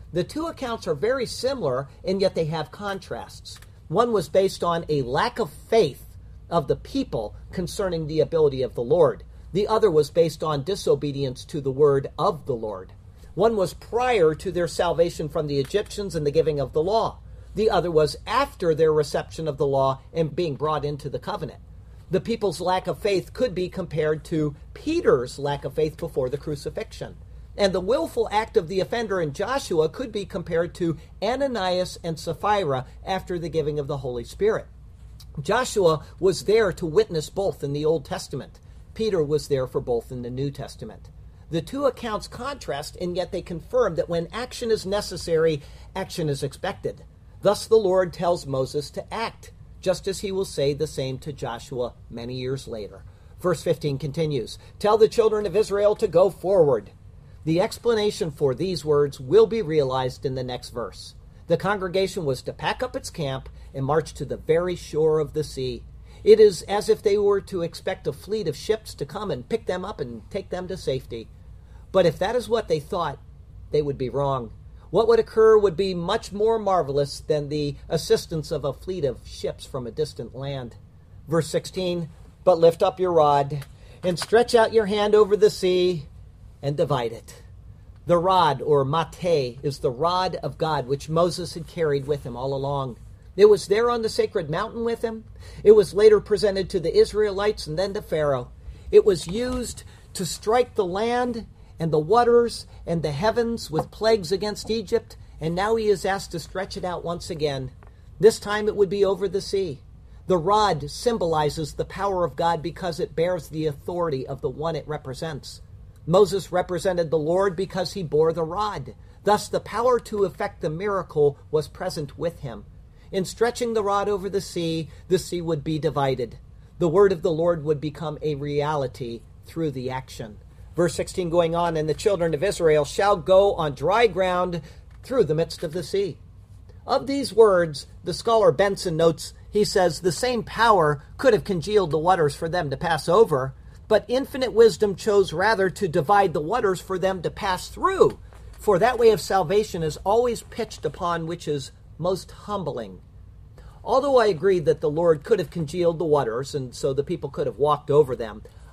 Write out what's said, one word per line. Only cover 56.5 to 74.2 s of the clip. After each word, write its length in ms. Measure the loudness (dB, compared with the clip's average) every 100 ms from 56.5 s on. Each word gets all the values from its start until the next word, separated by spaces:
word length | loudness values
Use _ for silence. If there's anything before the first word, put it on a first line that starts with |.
| 6 6 4 -2 -16 -20 -20 -20 -8
The 160 | 0 0
explanation 720 | 0 -2 0 2 0 -2 -6
for 220 | 0 0
these 300 | 0 -4 -4
words 360 | 0 2 2 -4
will 260 | 2 4 6
be 160 | 2
realized 640 | 0 0 2 0 -4 -4 -6
in 80 |
the 80 | -6
next 280 | -6 -8 -10
verse. 440 | -10 -10 -12 -20 -20 -20 -18 -4
The 100 | -2
congregation 680 | 0 -4 -2 -2 -2 -2
was 180 | -4 -4
to 100 | -6
pack 300 | -6 -6 -4
up 140 | -6 -8
its 120 | -10
camp 400 | -8 -6 -6 -10 -18 -14
and 140 | -6 0
march 260 | 0 -2
to 100 | -8
the 120 | -8 -6
very 380 | 0 0 0
shore 460 | -6 -6 0 2 2
of 120 | 0
the 120 | -4
sea. 400 | -6 -6 -6 -8 -14 -20 -20 2
It 160 | 8 10
is 220 | 8 6
as 260 | -4 -2 0
if 120 | 0
they 160 | 2 2
were 240 | 2 0
to 200 | -2 -6
expect 460 | -6 -6 -6 -6 -6
a 40 |
fleet 360 | -8 -6 -4 -4
of 80 | -4
ships 360 | -4 -4 -6
to 120 | -12 -10
come 240 | -8 -6
and 180 | -6 -6
pick 180 | -6 -4
them 180 | -6
up 160 | -8 -10
and 280 | -10 -12 -10
take 200 | -10 -8
them 160 | -8 -8
to 100 | -6
safety. 520 | -4 -4 -6 -14 -14 -20 -20 -20 -20 -20 0
But 120 | 4
if 140 | 4 2
that 160 | -2
is 140 | -2 0
what 180 | -2 0
they 140 | -4
thought, 400 | -2 -4 -4 -8 -16 -20 -20 -20 -2
they 100 | -2
would 160 | 0 -4
be 140 | -4
wrong. 400 | -2